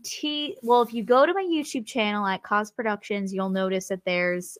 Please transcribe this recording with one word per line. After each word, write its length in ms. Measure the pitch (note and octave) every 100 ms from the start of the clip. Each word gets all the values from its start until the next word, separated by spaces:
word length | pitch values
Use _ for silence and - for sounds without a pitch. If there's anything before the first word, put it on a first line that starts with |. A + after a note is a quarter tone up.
te-, 540 | - - D4+ D4 D4 -
well, 200 | A#3 A#3+
if 100 | A#3
you 100 | A3+
go 240 | G#3+ B3 D4+
to 60 |
my 80 | F#4
YouTube 440 | F#4+ D#4+ D4 C4+ G#3+
channel 400 | B3+ G#3+ G#3 G3+
at 160 | F#3+
Cause 280 | - G#3 G#3+
Productions, 600 | - A3 G#3 - G3+ F#3+
you'll 180 | F#3+ F#3+
notice 380 | F#3+ F#3+ F#3+ F#3+
that 160 | F#3+
there's, 520 | - F3+ F3+ F3+ F3+